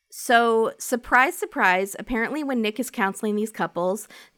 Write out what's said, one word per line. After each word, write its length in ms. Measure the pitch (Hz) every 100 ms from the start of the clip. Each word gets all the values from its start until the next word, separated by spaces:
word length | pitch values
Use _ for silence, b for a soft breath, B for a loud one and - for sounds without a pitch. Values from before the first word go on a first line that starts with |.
| _
So, 640 | - - 233 233 226 220 -
surprise, 600 | - 240 - 247 277 359
surprise, 560 | - 285 196 185 196 -
apparently 440 | 220 240 240 302
when 180 | 277 254
Nick 180 | 214 214
is 100 | 240
counseling 460 | - 196 285 214 208
these 160 | 220
couples, 560 | - 170 170 180 214 - B B